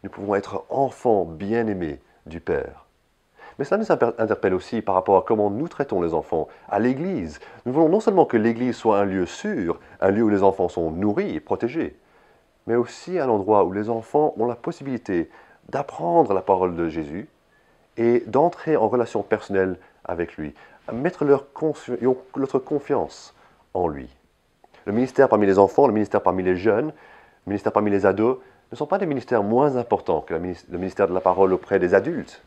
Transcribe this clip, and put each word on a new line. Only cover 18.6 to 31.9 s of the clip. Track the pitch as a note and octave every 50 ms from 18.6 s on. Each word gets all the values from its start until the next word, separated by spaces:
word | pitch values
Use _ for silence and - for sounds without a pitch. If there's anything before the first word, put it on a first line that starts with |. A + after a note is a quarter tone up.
| - D#3+ D#3
en | - A2+ G#2
relation | G#2+ B2 A#2 - - A2 G2
personnelle | - A2 G#2 - - G2+ G2 F#2+ F#2+ F2+ F2 - _ _ _ _
avec | - F2 E2+ F2 D#2+ -
lui, | - D#2 D2+ - _ - - - _ _
à | - -
mettre | A#2 C3+ F3 - - -
leur | C#3+ C#3 C3+ C#3 - _
confi-, | - D#3 D#3 C#3+ - - - B2 A2 A2+ B2+ C3 B2+ - - -
leur | C3+ C3+ C3+ - C3+ C3
confiance | - D#3 C#3+ - - C#3+ A#2 E2+ D2+ - - - - _ _ _ _ _ _ _ _ _
en | F2+ F2+ E2
lui. | D2 C#2 B1+ B1 - _ _ _ _ _ _ _ _ _ _ _ _ - _
Le | - G2+
ministère | A2+ B2+ B2+ - - C#3 B2
parmi | A#2 G#2+ G#2
les | G2 F#2+ F#2+
enfants, | G2 F#2+ - - C#3+
le | C3 G#2
ministère | G#2+ G#2 - - G#2 -
parmi | F#2 F2+ F#2 F#2
les | F#2 F#2
jeunes, | F2 F#2 A2 G2+ A2 C#3
le | D#3 D#3 - - - - - - _ _ _ _ -
ministère | G2+ G2+ - A2 -
parmi | G#2 G#2 G#2
les | G2+ G2 F#2+
ados, | G2 F#2+ G2 A2 A#2+ C3 C3 - - _ _ _ _ -
ne |
sont | - D3+
pas | C#3+ - G3
des | A#3+
ministères | E3 C#3+ C3 A2+ - B2+ A2+ G2+
moins | G2+ A2 A#2+ C#3+ D3 C3+
importants | B2 A#2 - G#2+ F#2+ - - F2 D#2 -
que | - E2+
la | D#2+
minis-, | F2 F#2 F2 - - -
le | - F2
ministère | F#2 F#2+ - - G2+ F#2
de | F2
la | F#2
parole | - F#2 F#2 F#2 G2 F#2 F#2
auprès | F2+ - - G2+ F#2+
des | F2+ F2